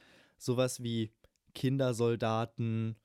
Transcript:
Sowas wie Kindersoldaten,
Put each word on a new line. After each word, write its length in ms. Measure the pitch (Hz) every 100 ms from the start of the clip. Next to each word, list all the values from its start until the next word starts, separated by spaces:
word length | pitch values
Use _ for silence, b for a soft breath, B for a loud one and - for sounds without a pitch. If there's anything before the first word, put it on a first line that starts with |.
| b b b b
Sowas 440 | - 120 127 -
wie 300 | 120 113 110 _ _ _ _
Kindersoldaten, 1400 | - 131 135 127 113 117 117 113 110 113 - 117 113 113 110